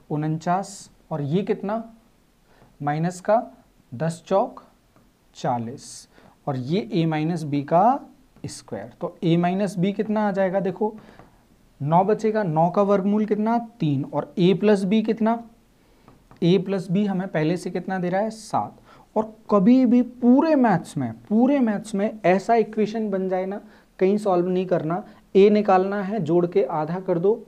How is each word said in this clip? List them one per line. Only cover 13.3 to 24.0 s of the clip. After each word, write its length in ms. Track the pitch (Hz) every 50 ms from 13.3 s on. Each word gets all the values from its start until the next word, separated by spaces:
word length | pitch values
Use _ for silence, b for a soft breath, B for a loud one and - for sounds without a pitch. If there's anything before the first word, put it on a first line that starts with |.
| 247 208 214 220 233 240 233 - - -
तीन, 240 | 165 151 143 131 147
और 280 | - - 143 - - - -
A 200 | 175 180 196 175
प्लस 260 | 208 208 214 196 202
B 180 | 180 220 220 214
कितना? 320 | 220 214 214 220 220 233 233 - - _ _ _ _ b b b b b b b b b b b _ - - 185
A 140 | 170 180 196 185
प्लस 220 | 196 196 196 175 196
B 140 | 170 202 208
हमें 200 | 202 190 180 -
पहले 300 | - - 160 156 156 180
से 140 | 175 - 190
कितना 280 | 175 180 175 - 190 185
दे 100 | 175 180
रहा 120 | 180 190
है? 80 | 214 220
सात। 500 | 220 - - - - 120 104 113 - - B B B B B B -
और 180 | 208 220 - - - _ -
कभी 340 | 214 202 180 226 247 262 262
भी 160 | 226 240 247
पूरे 540 | 247 247 - - 247 240 247 277 311 330 311
मैथ्स 400 | 277 247 226 185 170 - - -
में, 140 | 151 131 117 113 -
पूरे 400 | - - 208 220 247 - - 277
मैथ्स 360 | 247 220 208 196 - - -
में 240 | 196 202 220 220 - -
ऐसा 300 | 170 185 196 190 - 233
इक्वेशन 520 | 233 214 220 214 214 214 202 214 226 220 208
बन 200 | 190 190 190 190
जाए 160 | 185 185 185
ना, 160 | 190 202 220 - B B B B B B
कहीं 180 | -